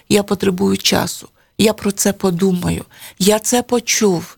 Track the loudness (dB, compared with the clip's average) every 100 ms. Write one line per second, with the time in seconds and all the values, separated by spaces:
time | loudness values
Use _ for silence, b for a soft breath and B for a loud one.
0 | 0 0 2 -2 0 0 0 0 0 0
1 | -2 -6 -16 _ _ 0 0 0 -4 -2
2 | -2 0 -2 2 2 2 -2 -4 -8 B
3 | B -2 2 2 2 -2 0 -2 0 0
4 | 2 0 -4